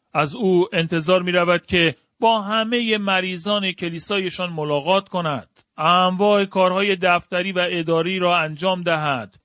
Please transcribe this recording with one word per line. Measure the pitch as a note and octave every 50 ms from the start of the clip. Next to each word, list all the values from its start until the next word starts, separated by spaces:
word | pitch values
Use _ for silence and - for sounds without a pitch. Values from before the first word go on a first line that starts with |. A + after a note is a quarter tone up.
| _ _ -
از | C#3+ D3+ C#3+ D#3
او | B3 A3+ F#3+ F3+ F3 F3+ - -
انتظار | F3+ E3 D#3+ F3 E3 D3+ E3+ F#3 F#3 F3
می‌رود | F3+ F3 F3+ F3 E3+ F3 E3+ -
که | - F#3+ F3 E3+ D#3+ - - _ _ _ _
با | A#3 A3+ A3+ G#3+
همه | F#3 G3+ G#3+ A3+ A3 A3 A#3+ A#3+ A#3 A3+ G#3+ G#3+
مریضان | G3+ G3 F#3+ F#3 F#3 F#3 F#3 F3 E3 G#3 G#3 G#3 G3 F#3+ F3+
کلیسایشان | - F3+ E3+ E3+ D#3+ - - G3+ G3 F#3+ F3 - - F#3 F3 E3+
ملاقات | D#3+ D3+ D3 D3 C#3+ C#3 E3 F#3+ G3 G3 -
کند، | - F3+ E3+ D#3 C#3+ B2 - _ _ _ _ _ _
انواع | - D#3 E3 F3 F3+ F#3 F#3 F#3 F3+ G3+ G#3 G#3 G3+ G3+
کارهای | G3 - F#3+ F#3 F#3 F3+ F#3+ G3+ G3+ F#3+
دفتری | F3 F3+ F3+ F3 F3 - _ F#3 F3+ F3+ G3 F#3+
و | F3+ F3 F3
اداری | F3+ F3 E3 D#3+ E3 E3 E3 F3+ F#3+ F#3
را | F3+ F3 F3 E3+
انجام | D#3+ D#3 D#3 D3 F3 F#3+ F#3 F#3 E3+
دهد، | F3 E3 D#3 D3+ D3 C#3 B2 G#2+ G2 _ _